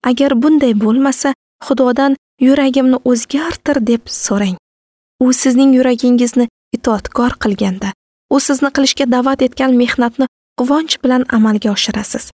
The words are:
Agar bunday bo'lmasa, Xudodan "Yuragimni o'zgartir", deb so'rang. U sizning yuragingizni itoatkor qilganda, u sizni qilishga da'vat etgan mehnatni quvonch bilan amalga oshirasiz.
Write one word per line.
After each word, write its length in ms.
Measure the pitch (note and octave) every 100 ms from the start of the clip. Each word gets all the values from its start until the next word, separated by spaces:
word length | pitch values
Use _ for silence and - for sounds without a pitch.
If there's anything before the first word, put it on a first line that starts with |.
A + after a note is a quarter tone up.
Agar 380 | B3 B3 C#4 B3
bunday 300 | D4 D#4 C4+ G#3+
bo'lmasa, 540 | G#3+ A#3+ C#4 C4 C#4 C4+ _ _
Xudodan 520 | - C4 B3+ B3 C#4 C#4 _ _
"Yuragimni 580 | B3+ C#4+ C4+ C4+ C4 B3+
o'zgartir", 720 | B3 A#3+ - C#4 E4 - - C#4 A3
deb 160 | A#3 -
so'rang. 500 | - - G3+ G3 F3+ _ _ _ _ _ _
U 120 | B3+
sizning 380 | B3 C4+ B3 C#4
yuragingizni 760 | B3+ B3+ A#3+ B3 B3 A#3+ B3 A#3+ _ _
itoatkor 600 | - - G#3 - - - -
qilganda, 460 | G#3+ G3 G3 F#3+ G3 - _ _ _
u 60 | C4+
sizni 300 | - C4+ C#4 C#4+
qilishga 300 | C4+ - C4+
da'vat 320 | B3 C4 C4+
etgan 300 | B3+ B3+ C4
mehnatni 520 | B3 A#3+ - A#3+ A#3 C4 _ _ -
quvonch 360 | B3 D4 D#4+ -
bilan 200 | B3 B3+ B3+
amalga 420 | A#3 G#3+ G#3+ G#3+
oshirasiz. 520 | G3+ - G#3 G3+ - -